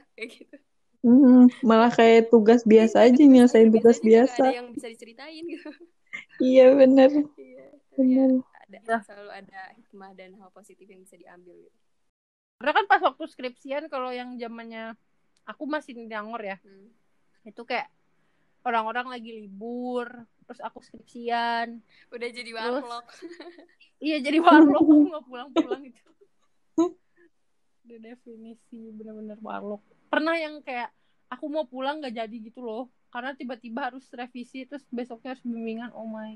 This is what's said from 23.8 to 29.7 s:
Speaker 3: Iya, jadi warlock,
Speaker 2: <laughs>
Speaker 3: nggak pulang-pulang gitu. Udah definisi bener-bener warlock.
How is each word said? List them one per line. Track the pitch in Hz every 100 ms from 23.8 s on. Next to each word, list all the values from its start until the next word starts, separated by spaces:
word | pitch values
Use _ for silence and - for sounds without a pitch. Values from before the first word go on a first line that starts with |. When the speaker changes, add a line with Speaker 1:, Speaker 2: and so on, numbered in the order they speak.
| _ _
Speaker 3:
Iya, | 285 302
jadi | 262 294
warlock, | 339 302 311 294
Speaker 2:
<laughs> | 320 302 294
Speaker 3:
nggak | 311 254
pulang-pulang | 247 277 277 - 311
gitu. | 269 _ _ _ _ _ _ _ _ - 349 349 _ _ 339 _ _ _ _ _ 233
Udah | 233
definisi | 220 247 254 226 226 226 _ 233 226
bener-bener | 214 220 214 214 208
warlock. | 214 202 202